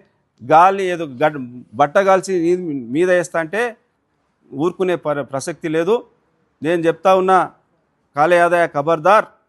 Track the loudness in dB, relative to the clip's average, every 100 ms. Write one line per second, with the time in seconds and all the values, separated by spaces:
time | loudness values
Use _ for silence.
0 | _ _ _ _ 2 4 6 2 -2 -4
1 | -8 -4 -2 -2 -10 -16 -14 -2 0 2
2 | 2 2 0 -2 0 -2 -4 -8 -6 -2
3 | 0 0 0 -6 -6 -4 -6 -8 _ _
4 | _ _ _ _ _ -6 -6 -2 -2 -2
5 | -4 -6 -6 -8 -8 -8 -6 -2 0 -2
6 | -4 _ _ _ _ _ -4 0 0 0
7 | 2 2 4 2 0 -6 _ _ _ _
8 | _ 0 2 4 2 2 0 -2 -2 0
9 | 2 2 0 _